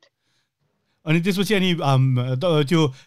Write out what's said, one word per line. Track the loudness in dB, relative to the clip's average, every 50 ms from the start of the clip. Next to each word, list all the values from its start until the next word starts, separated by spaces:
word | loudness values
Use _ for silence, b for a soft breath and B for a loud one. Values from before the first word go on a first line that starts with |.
| _ _ _ _ _ _ _ _ _ _ _ _ _ _ _ _ _ _ _ _ -4
अनि | -2 0 0
त्यसपछि | 0 0 -2 -2 -2 0 0
अनि, | 0 0 0 -2 -2 0
अम, | 0 2 2 2 2 0 0 -2 -2 -4
त-, | -2 -2 0 0 0 0 0
त्यो | 0 0 0 0 -2 B B